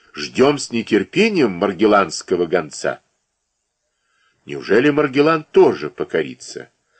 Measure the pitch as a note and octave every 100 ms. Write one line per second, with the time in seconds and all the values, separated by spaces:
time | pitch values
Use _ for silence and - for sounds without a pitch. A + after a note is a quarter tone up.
0 | _ - C#2+ B1+ C3+ C#3+ - A#2 G2+ G#2
1 | F#2+ - A3 G3 A#2+ F2 G2+ F2 G#2+ G#2+
2 | F2+ - - F2 E2+ F2 D2+ - - B1
3 | _ _ _ _ _ _ _ _ _ _
4 | _ _ _ _ - C#2+ C2+ G2+ D3 C#3+
5 | D3 C3 D3 D#3+ D#3 F#3+ E3 F2 D2+ -
6 | - E2 C#2+ B1 - - B1 _ _ _